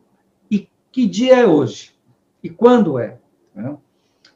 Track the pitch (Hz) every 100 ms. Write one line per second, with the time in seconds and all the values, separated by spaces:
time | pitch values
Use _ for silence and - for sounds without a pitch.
0 | _ _ _ _ - 202 - _ _ -
1 | 233 180 254 254 233 151 117 - - _
2 | _ _ _ _ - 170 233 247 180 131
3 | 107 113 _ _ _ 98 120 - _ _
4 | _ _ _